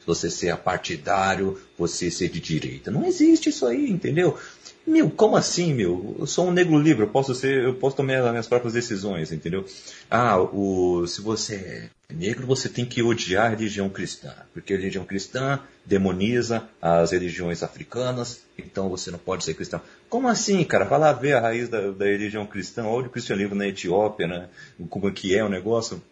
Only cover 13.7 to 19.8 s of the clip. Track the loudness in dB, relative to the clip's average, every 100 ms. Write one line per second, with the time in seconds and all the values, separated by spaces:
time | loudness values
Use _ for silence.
13.7 | -4 -4 -4 -10 -10 -16 -20 -18 -12 -4
14.7 | -2 -2 -6 -6 -8 -6 -6 -2 -4 -6
15.7 | _ 0 2 2 0 0 0 0 -2 -6
16.7 | _ 2 4 4 2 -2 -4 -4 -4 -8
17.7 | -10 -12 -6 -4 -4 -6 -10 _ -20 -12
18.7 | -6 -4 -4 -8 -8 -6 -4 -4 -6 -6
19.7 | -8